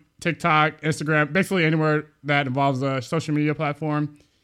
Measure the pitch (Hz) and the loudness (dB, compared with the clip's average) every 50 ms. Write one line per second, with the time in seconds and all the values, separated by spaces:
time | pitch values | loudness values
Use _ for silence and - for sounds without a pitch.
0 | _ _ _ - - 170 151 - - 170 156 151 151 156 156 - 151 160 151 - | _ _ _ -6 -4 -4 -4 -2 0 2 4 4 2 2 -2 -4 -4 -4 -2 -2
1 | 156 151 156 151 151 147 151 190 190 - 196 180 160 156 160 156 156 156 151 151 | -2 0 2 2 0 2 0 -2 0 0 2 2 2 2 2 2 2 2 0 0
2 | 151 - _ _ - 147 143 143 143 131 123 139 139 139 135 127 139 135 135 131 | -2 -6 _ _ -4 0 0 0 0 0 0 0 2 2 0 0 -2 -2 -2 -4
3 | 123 - 165 160 - 156 147 147 147 151 147 - 156 143 147 - 160 151 147 147 | -4 -4 -4 -4 -2 -2 -2 0 0 0 -2 -2 -4 -4 -4 -4 -4 -2 -2 -2
4 | 151 147 - - _ _ _ _ | -2 -4 -8 -16 _ _ _ _